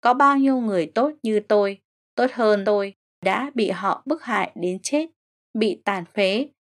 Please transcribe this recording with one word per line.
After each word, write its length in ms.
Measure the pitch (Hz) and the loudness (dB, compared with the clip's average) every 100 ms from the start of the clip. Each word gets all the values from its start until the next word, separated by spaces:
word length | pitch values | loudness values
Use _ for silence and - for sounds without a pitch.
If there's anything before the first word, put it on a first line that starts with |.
Có 120 | 240 | 2
bao 240 | 254 277 277 | 4 4 4
nhiêu 200 | 269 262 | 2 0
người 340 | 226 190 156 - | 0 -2 -2 0
tốt 160 | 285 302 | -2 -2
như 160 | 226 214 | -2 -2
tôi, 420 | 208 208 202 196 _ _ _ - | 2 2 2 -4 _ _ _ -2
tốt 160 | 247 | -2
hơn 300 | 240 220 208 196 | 2 2 2 2
tôi, 300 | 208 196 - _ _ 190 | 0 -2 -10 _ _ -2
đã 260 | 196 277 254 | -2 -4 -2
bị 140 | 196 | -2
họ 340 | 185 190 - - | -2 -4 -4 -4
bức 180 | 311 | -6
hại 280 | - 208 185 - | -2 -4 -4 -6
đến 240 | 180 185 | -6 -6
chết, 260 | - 294 330 _ _ _ _ | -4 -4 -4 _ _ _ _
bị 280 | 226 220 - - | -2 -2 -2 -4
tàn 200 | 196 175 | -4 -6
phế 440 | - 190 202 294 _ | -2 0 0 -4 _